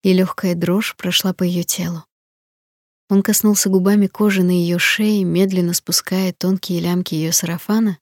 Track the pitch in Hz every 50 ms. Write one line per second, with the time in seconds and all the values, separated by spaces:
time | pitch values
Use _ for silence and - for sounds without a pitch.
0 | - 190 185 185 185 180 - - - 185 175 170 175 170 180 202 220 - - -
1 | - 180 180 - - 190 185 - 185 175 180 175 165 - - - 180 170 175 160
2 | - _ _ _ _ _ _ _ _ _ _ _ _ _ _ _ _ _ _ _
3 | _ _ 196 196 196 - 208 - - 214 202 - - 196 190 190 180 196 208 208
4 | 202 185 - - 208 208 196 190 180 180 180 180 175 170 175 175 - - - -
5 | 214 214 214 202 190 175 165 175 196 190 190 180 175 170 175 - _ - 180 -
6 | - - 185 185 190 185 175 _ - 185 190 185 - - 180 170 170 175 180 180
7 | 180 - - 156 156 160 165 - - 165 170 170 - - 208 220 226 208 180 -